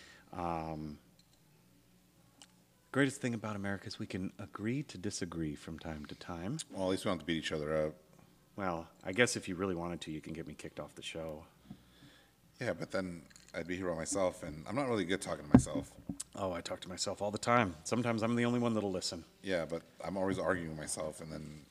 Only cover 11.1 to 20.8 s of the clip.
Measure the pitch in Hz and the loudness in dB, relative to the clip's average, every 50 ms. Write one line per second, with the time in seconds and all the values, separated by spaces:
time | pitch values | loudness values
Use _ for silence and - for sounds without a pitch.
11.1 | - 82 80 80 78 78 80 - - - - - - - - - - - - - | -6 -6 -6 -6 -8 -8 -12 -16 -20 -20 -18 -18 -18 -18 -18 -20 -20 -20 -20 -20
12.1 | - - - - _ _ - - - - 131 113 87 82 82 - - 98 95 92 | -20 -20 -20 -20 _ _ -20 -20 -10 -4 -2 -2 0 -2 -4 -2 -2 -2 -2 -2
13.1 | 87 85 - - - - - - - 92 80 82 90 90 95 90 85 80 80 - | -4 -8 -12 -16 -20 -20 -20 -8 -6 -6 -2 -2 -2 0 0 0 0 0 -2 0
14.1 | 92 101 95 90 85 - - 82 73 78 78 - 101 135 143 127 120 107 90 85 | 2 4 4 2 2 0 -6 -8 -8 -8 -8 -4 -2 0 2 2 2 2 4 4
15.1 | 95 - - 95 87 73 73 73 - - - - 76 71 - - - - - - | 4 2 2 0 -4 -4 0 8 8 8 8 8 0 -2 -2 -4 -10 -16 -10 -10
16.1 | - - - - - - 101 95 90 85 82 - 110 107 - 87 92 87 - - | -8 -8 -10 -10 -4 -2 0 0 0 0 -2 -4 -6 -6 -6 -8 -4 -2 -2 -2
17.1 | 92 - 98 104 101 107 - 120 120 120 113 92 82 78 - - 117 117 117 117 | 0 0 -2 0 0 0 4 6 6 6 6 4 0 -4 -2 0 2 2 4 4
18.1 | 117 110 107 113 120 117 120 120 120 123 120 120 113 107 101 101 92 90 - - | 4 4 4 4 4 4 4 4 4 4 4 4 4 4 2 2 0 0 -2 -2
19.1 | - 85 80 - - - - 95 95 85 80 76 82 82 - - - - - 80 | -4 -4 -8 -12 -18 -10 -2 2 2 2 2 2 -2 -4 -4 -8 -14 -6 -4 -2
20.1 | 92 98 92 95 92 95 85 82 95 87 85 80 78 78 | 0 2 2 2 2 4 4 4 4 4 2 -2 -4 -4